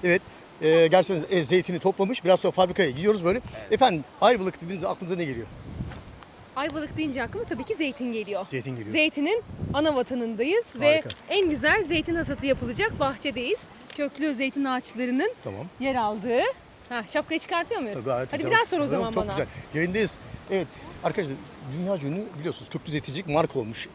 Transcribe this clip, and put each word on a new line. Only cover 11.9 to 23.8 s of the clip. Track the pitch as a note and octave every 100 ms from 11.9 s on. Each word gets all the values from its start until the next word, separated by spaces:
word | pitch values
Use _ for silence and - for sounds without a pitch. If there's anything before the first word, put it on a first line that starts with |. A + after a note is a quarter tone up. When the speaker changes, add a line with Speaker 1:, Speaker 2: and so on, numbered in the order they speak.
| E4 E4+
Speaker 2:
hasatı | E4 D#4 C#4 C4+
yapılacak | C4 A#3+ B3 G#4+ -
bahçedeyiz. | C4+ B3+ C#4+ B3+ B3 A4 - - - -
Köklü | C#4+ - D#4
zeytin | B3 C4+ C#4
ağaçlarının | C#4 B3+ - A3+ B3 C4 G#4 A#4
Speaker 1:
Tamam. | - G2 F3 -
Speaker 2:
yer | C4
aldığı. | B3 G#3+ G#3+ A3 A#3+ A4 C5 - - -
Ha, | A#3+ G#3
şapkayı | D4+ D4+ D#4
çıkartıyor | - E4+ E4+ A4
muyuz? | A#3+
Speaker 1:
Tabii, | F3
gayet | A#2 B2 C3
Speaker 2:
Hadi | D4
Speaker 1:
güzel. | -
Speaker 2:
bir | A4+
daha | A#4
sor | F4+
o | C#4+
zaman | C#4+ A3+
Speaker 1:
Çok | A3+
Speaker 2:
bana. | G#3
Speaker 1:
güzel. | G3 - - -
Yayındayız. | D3 F3 G3 G3 - - - -
Evet, | F#3+ D#3 - - -
arkadaşlar, | F3 D#3 D#3 C3+ - - C#3 D3
dünyaca | F3+ F#3+ C#3
ünlü | E3+ G#3+ D3
biliyorsunuz | E3+ G#3 -
köklü | D3+ -
zeytincilik | D3 - C#3 F3+
marka | D3 D#3+ C3+
olmuş. | A2 A2+